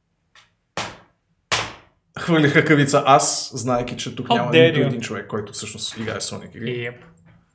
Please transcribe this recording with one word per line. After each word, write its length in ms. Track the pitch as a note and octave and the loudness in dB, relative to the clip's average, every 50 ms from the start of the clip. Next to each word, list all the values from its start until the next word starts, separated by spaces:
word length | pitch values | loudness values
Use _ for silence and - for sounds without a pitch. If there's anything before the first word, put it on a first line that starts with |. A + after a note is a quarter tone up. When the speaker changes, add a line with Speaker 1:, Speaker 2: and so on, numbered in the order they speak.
| _ _ _ _ _ _ _ _ _ _ _ _ _ _ - - - - - - _ _ _ _ _ _ _ _ _ - - - - - - - _ _ _ _ _ _ - - | _ _ _ _ _ _ _ _ _ _ _ _ _ _ -10 -10 -10 -10 -12 -18 _ _ _ _ _ _ _ _ _ -10 -8 -8 -8 -10 -14 -20 _ _ _ _ _ _ -16 -10
Speaker 1:
Хвърлих 380 | - - E3+ D#3+ D3+ D3 C#3+ | -2 0 2 4 4 4 4
ръкавица 460 | E3 C#3 - D#3 C#3+ C#3+ C#3 - C#3 - | 4 4 4 4 4 4 4 2 2 4
аз, 440 | C3+ C#3 D3+ - - - - - - - | 6 6 6 6 2 0 -2 -4 -8 -8
знаейки, 420 | C3 A2 B2+ B2 B2 A#2+ A#2+ A#2+ | -6 -4 -2 -2 -2 -2 -6 -8
че 200 | A2+ - C3+ A2+ | -10 -10 -10 -8
тук 100 | - A#2 - | -6 -2 0
Speaker 2:
How 60 | A#3+ | 0
Speaker 1:
няма 180 | A#3 B2 B2 D#3+ | 0 2 4 6
Speaker 2:
dare 140 | D#3+ E3 | 6 6
Speaker 1:
нито 140 | E3 D#3+ D3 | 6 6 2
Speaker 2:
you? 60 | C3 | 0
Speaker 1:
един 140 | - - A#2 | 0 -2 -4
човек, 260 | A2+ - A2 G2 - | -6 -8 -8 -8 -8
който 260 | - A2 G#2+ G#2 - - | -8 -8 -8 -8 -8 -10
всъщност 460 | - G#2+ G2 G2 - - - - A2 | -10 -10 -10 -10 -10 -10 -10 -8 -8
играе 220 | A2 G#2+ G#2+ G2 | -8 -8 -6 -6
Соник 340 | - - - G2 - - - | -6 -8 -8 -10 -12 -14 -14
игри. 160 | - A2+ B2 | -10 -8 -8
Speaker 2:
Yep. 240 | B2 A#2+ A#2+ A#2+ A#2+ - - - _ _ _ _ _ _ _ _ | -8 -6 -8 -10 -12 -14 -20 -20 _ _ _ _ _ _ _ _